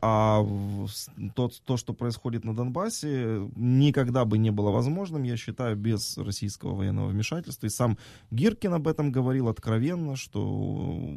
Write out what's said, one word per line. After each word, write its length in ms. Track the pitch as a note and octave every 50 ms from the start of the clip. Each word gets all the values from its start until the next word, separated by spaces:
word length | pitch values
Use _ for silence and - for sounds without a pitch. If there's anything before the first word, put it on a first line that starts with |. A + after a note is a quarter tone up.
| -
а 380 | A2+ A2 G#2+ A2 A2 G#2+ G#2+ G#2
в-, 440 | G2+ G2+ G2+ G2+ G2+ G2+ G2+ G2
с-, 240 | G2 G#2 - - - - - G2+ G2 G2+
тот, 260 | - B2 A#2+ - - _
то, 120 | - C3+
что 160 | A#2+ - - A#2
происходит 500 | - A#2+ A#2+ A2+ - - B2+ A#2 A#2 -
на 100 | A2+ A2
Донбассе, 960 | A2+ B2 B2+ B2 E3 F#3+ A3+ A3+ - - D3+ C#3+ C3 B2 A2+ A2 G#2 G2 G2+ -
никогда 680 | - A#2 B2 B2+ C3 C#3 D3 C#3 C#3+ C3 A#2+ A#2+ C3 B2
бы 140 | A2 A2 G#2+
не 120 | A2 A2
было 200 | G#2+ G#2 G#2 G#2
возможным, 540 | G2 A2 A#2+ C3+ D#3 F#3 G3+ F3+ D#3+ D3+ C3+
я 120 | B2 A#2+
считаю, 400 | A2+ - - G#2+ - B2+ A#2+ A2
без 400 | G#2 G#2 A2+ A2+ G#2 - - - -
российского 560 | G2+ G#2 G2 - - G2+ - - - F#2 F#2
военного 320 | G2 G2 G2 G2 G2+ G2+ G2
вмешательства. 580 | F#2+ G2+ A2 - D#3 E3+ E3+ - - - -
И 40 | A2
сам 260 | - - B2 A#2 G#2 - - - - - - _
Гиркин 440 | A2+ A2+ D3 A3+ A3 - - G3 F3
об 120 | E3 C#3+
этом 240 | D#3+ D#3 - D3+ D3
говорил 380 | B2 C3+ B2+ B2+ B2+ C3+ B2+ A#2
откровенно, 640 | A2 - - - A2 A2 A#2+ D3+ F3+ F3 E3 D3 C3+
что 1040 | C3+ - - - - G2+ G2 G2+ G2+ G2+ G2 G#2 G2+ - F#2 E2+ E2+ E2+ D#2+ D2